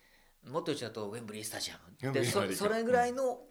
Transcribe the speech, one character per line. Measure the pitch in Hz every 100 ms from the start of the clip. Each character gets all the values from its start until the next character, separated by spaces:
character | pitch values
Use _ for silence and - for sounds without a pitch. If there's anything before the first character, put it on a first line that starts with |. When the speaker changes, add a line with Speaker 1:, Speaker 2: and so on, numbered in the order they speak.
| _ - - _ -
Speaker 1:
う |
ん。 |
Speaker 2:
も | 151
っ |
と | 175
う |
ち | 143
だ | 113
と | 113 101
ウ |
ェ | 117
ン | 110
ブ |
リ | 107
ー |
ス | 110
タ | -
ジ | -
ア |
ム。 | - - -
Speaker 1:
ウ | 131
ェ |
ン |
ブ | 135
リ | 120
ー | 196
ま |
で | 190
行 |
く。 |
Speaker 2:
で、 | 185
そ-、 | 202
そ |
れ | 226
ぐ | 226
ら | 247 247
い |
の、 | 247 254
Speaker 1:
う |
ん。 | - -